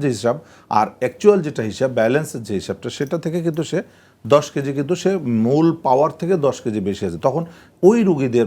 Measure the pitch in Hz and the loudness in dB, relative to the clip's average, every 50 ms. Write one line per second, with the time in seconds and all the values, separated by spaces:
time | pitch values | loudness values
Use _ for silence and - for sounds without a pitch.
0 | 143 139 120 98 117 117 120 151 - - - - _ _ 113 107 107 101 - - | 0 -2 -2 0 -2 -2 -2 -2 -6 -14 -20 -20 _ _ 0 0 0 0 -2 -6
1 | 127 123 - - - 208 208 196 160 151 127 - 113 110 101 - 127 131 123 117 | -6 -6 -6 2 4 4 4 4 0 -2 -6 -4 -6 -6 -2 -2 -2 0 0 2
2 | 110 117 127 151 156 143 - 131 107 - 104 92 - - - - - 123 - - | 2 2 2 0 -2 -4 -8 -12 -8 -6 -6 -6 -4 -6 -10 -8 -8 -10 -6 -6
3 | 147 139 185 165 - 170 160 175 165 170 151 160 156 - 151 180 - - _ _ | -6 -4 -4 -6 -6 -6 -6 -4 -4 -4 -4 -4 -6 -4 -4 -6 -6 -6 _ _
4 | _ _ _ _ - 110 139 147 147 - - 160 139 139 139 143 143 139 180 170 | _ _ _ _ 0 4 4 4 4 2 -4 -6 -4 -4 -4 -4 -2 -4 -4 -2
5 | - 185 196 185 135 123 117 110 110 117 139 151 165 165 160 165 - 139 127 135 | -2 -2 -2 -2 -2 -2 0 2 2 2 2 4 4 2 2 0 0 0 2 2
6 | 151 151 147 - 170 170 190 170 139 131 - - - 120 104 107 92 101 95 - | 2 0 0 -4 -2 -2 0 2 2 0 -2 -2 -4 -4 -4 -2 -2 -4 -4 -4
7 | 98 92 85 80 - 139 127 82 165 170 - - - - _ _ - 185 226 233 | -6 -6 -6 -2 -2 -2 0 0 -4 -6 -12 -20 -20 -20 _ _ 4 4 6 6
8 | 220 196 165 139 139 127 117 120 117 | 4 2 2 0 0 0 2 2 0